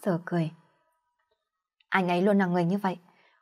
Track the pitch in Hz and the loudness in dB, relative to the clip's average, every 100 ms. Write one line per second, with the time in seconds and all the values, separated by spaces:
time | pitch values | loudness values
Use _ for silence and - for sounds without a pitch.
0 | 214 170 - 175 160 - _ _ _ _ | -4 -4 -2 -2 -4 -6 _ _ _ _
1 | _ _ _ _ _ _ _ _ - 190 | _ _ _ _ _ _ _ _ -4 0
2 | 180 175 196 202 185 180 170 202 196 175 | 0 2 2 2 2 0 0 0 -4 -6
3 | _ _ _ _ | _ _ _ _